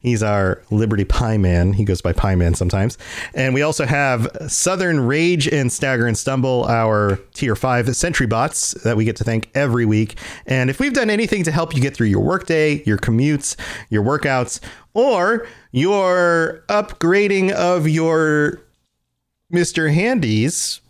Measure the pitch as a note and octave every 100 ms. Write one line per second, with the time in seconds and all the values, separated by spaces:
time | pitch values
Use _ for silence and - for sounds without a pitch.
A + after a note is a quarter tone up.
0 | A#2+ A#2 G#2+ G#2 F#2+ - - G#2 A2 G#2+
1 | G2 - A#2+ A2 F#2 F2 F2+ G2+ G#2 F2+
2 | F2 E2 G2+ F#2 E2+ E2 F2+ G2 G2+ -
3 | - - - - C3 B2+ D3+ D#3 C3+ C#3+
4 | C#3 B2 A2+ - D3+ - - F#3 F#3 D#3
5 | A#2+ C#3+ E3+ F3 C#3 D3+ B2+ - C#3 B2+
6 | A#2 A2 - C3+ C3 B2+ - A#2 A2+ G#2+
7 | G#2 G2 - - C3+ G#2+ C3 B2 A2+ B2+
8 | E3+ - A#2+ A2+ C#3+ - - - A2+ A2
9 | A2 - - A2+ - C3+ C#3+ A#2+ A2+ G#2+
10 | A2 - - - - C3 B2+ C3+ C#4+ C4
11 | A3+ G#3 A3+ G#3 E3 D3+ E3 D#3 C#3 -
12 | A2 G2 A2+ F#2 - D#3+ D#3 C#3+ - G2+
13 | - A2+ C#3+ D3 - - - - - G#2+
14 | G#2 D3 D3 C3 A#2+ - - - - G#3+
15 | C4+ G#3+ F3+ A3+ - - _ B2+ E3 G3+
16 | F#3+ F3+ F3 E3+ E3 - - G#3 G#3 -
17 | E3 G3 G3+ G3 F#3+ - F3 F3+ D#3 D#3+
18 | E3 D#3+ D#3+ D3+ D3 - _ _ _ _
19 | _ _ _ _ _ E3+ E3+ - D#3 D3+
20 | A3 B3+ C3 G#2+ B2 - - -